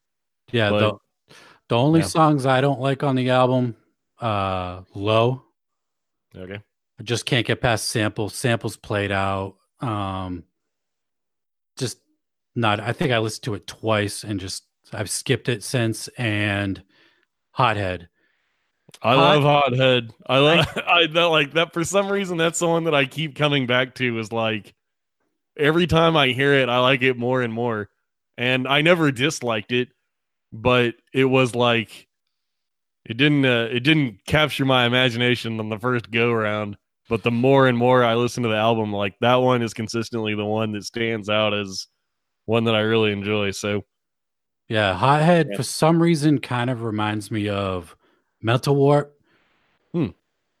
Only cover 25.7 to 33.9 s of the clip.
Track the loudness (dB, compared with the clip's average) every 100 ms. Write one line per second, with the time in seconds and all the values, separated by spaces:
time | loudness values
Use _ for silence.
25.7 | 2 2 4 4 4 2 2 2 4 2
26.7 | 2 2 2 2 0 -2 -2 -2 -4 -4
27.7 | -4 -8 _ _ _ _ -4 -2 0 0
28.7 | 2 4 4 2 2 -2 -2 -4 -4 -2
29.7 | -2 -2 _ _ _ _ _ _ -4 0
30.7 | 2 2 -2 _ 0 2 4 2 2 0
31.7 | 0 -2 -12 _ _ _ _ _ _ _
32.7 | _ _ _ -12 0 2 4 2 2 0
33.7 | -2 0